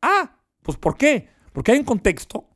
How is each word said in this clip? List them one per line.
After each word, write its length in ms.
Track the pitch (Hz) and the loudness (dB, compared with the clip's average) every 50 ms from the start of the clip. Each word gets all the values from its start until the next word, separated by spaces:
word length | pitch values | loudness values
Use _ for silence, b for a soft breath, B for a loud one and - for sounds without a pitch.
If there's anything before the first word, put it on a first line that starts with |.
Ah, 360 | - 320 392 392 320 - _ _ _ _ _ _ | -2 0 0 0 -2 -4 _ _ _ _ _ _
pues 160 | - - 143 - | -10 -10 -8 -2
¿por 180 | - 156 - | -2 -4 -2
qué? 340 | - 277 302 285 196 - b b b b b b | 2 2 2 2 2 -2 b b b b b b
Porque 180 | 135 - - | -4 2 2
hay 80 | 247 285 | 4 2
un 60 | 254 | 2
contexto 640 | - 240 185 - 190 156 135 - _ - - - _ _ | 0 -4 0 0 -2 -2 -2 -8 _ -12 -14 -14 _ _